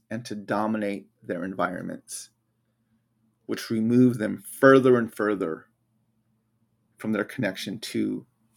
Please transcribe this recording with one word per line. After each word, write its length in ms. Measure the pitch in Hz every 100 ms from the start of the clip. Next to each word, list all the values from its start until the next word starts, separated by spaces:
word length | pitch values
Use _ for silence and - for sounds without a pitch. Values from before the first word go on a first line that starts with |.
| -
and 140 | 110
to 100 | 120
dominate 760 | 107 98 104 110 110 104 98 - _
their 220 | - 87
environments, 880 | 92 95 90 90 87 - - - - _ _ _ _ _ _ _ _ _ _ _ -
which 220 | 110 -
removed 500 | 113 113 120 127 120
them 240 | 107 98 - -
further 360 | 135 135 131 123
and 160 | 113
further 540 | - 107 98 85 80 - _ _ _ _ _ _ _ _ _ _ _ _ -
from 160 | 110
their 120 | 104
connection 540 | 107 - 104 92 104 95
to 440 | - 113 104 104 - _ _